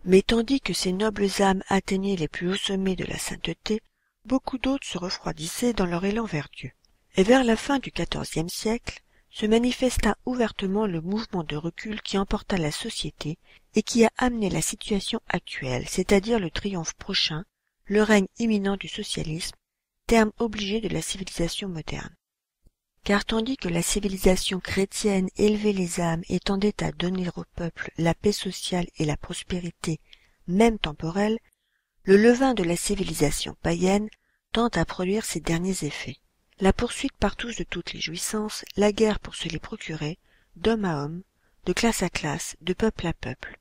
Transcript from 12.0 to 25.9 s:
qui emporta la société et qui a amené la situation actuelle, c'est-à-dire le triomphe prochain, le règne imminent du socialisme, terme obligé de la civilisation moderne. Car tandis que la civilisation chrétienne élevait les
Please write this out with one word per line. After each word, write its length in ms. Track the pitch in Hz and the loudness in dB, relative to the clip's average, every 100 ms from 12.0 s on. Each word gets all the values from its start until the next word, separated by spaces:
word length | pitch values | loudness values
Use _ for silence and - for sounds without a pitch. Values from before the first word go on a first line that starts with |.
qui 180 | - 196 | -2 -2
emporta 380 | 202 208 - 220 | 0 -2 0 0
la 140 | 151 | 0
société 680 | - 226 - 156 - 147 175 _ _ _ | -4 -8 -6 -8 -6 -8 -8 _ _ _
et 80 | 220 | -2
qui 240 | - 233 | 0 4
a 60 | 226 - | 4 4
amené 320 | 254 233 196 | 0 0 -2
la 120 | 160 | 0
situation 600 | - 208 - 202 - 226 _ | -2 -6 -4 -4 -2 -8 _
actuelle, 600 | 175 - - 131 123 - | -6 -6 -8 -4 -4 -4
c'est-à-dire 500 | - 185 202 208 233 | -4 4 4 4 0
le 120 | 170 | 0
triomphe 420 | - 208 185 160 | -4 -4 -4 -6
prochain, 500 | - - 190 - 156 - _ _ _ | -8 -6 -2 -2 -4 -10 _ _ _
le 180 | - 202 | 0 4
règne 240 | 214 208 190 - | 6 6 4 -2
imminent 400 | 233 214 196 196 | 0 2 0 -2
du 100 | 170 | -6
socialisme, 680 | - 208 - 156 156 - - _ _ _ _ | -10 -6 -6 -4 -6 -8 -12 _ _ _ _
terme 260 | - 226 214 - | 4 4 4 0
obligé 440 | 233 208 196 214 | -4 -4 -4 -2
de 60 | 202 | -2
la 140 | 165 | -4
civilisation 680 | - 190 190 - 170 - 196 | -4 -8 -8 -4 -4 -4 -8
moderne. 480 | 165 - 143 175 _ _ _ _ _ _ _ _ _ | -8 -8 -8 -10 _ _ _ _ _ _ _ _ _
Car 220 | - 202 | 0 0
tandis 320 | - 220 226 269 | 2 -2 -2 -4
que 120 | 180 | -2
la 120 | 170 | -2
civilisation 800 | - 208 202 190 190 185 - 185 | 0 -2 -2 2 4 4 0 -6
chrétienne 680 | - - 196 - 214 196 185 | -4 -2 -2 0 0 0 0
élevait 380 | - 208 214 214 | 2 2 4 0
les 260 | 196 175 | 0 -2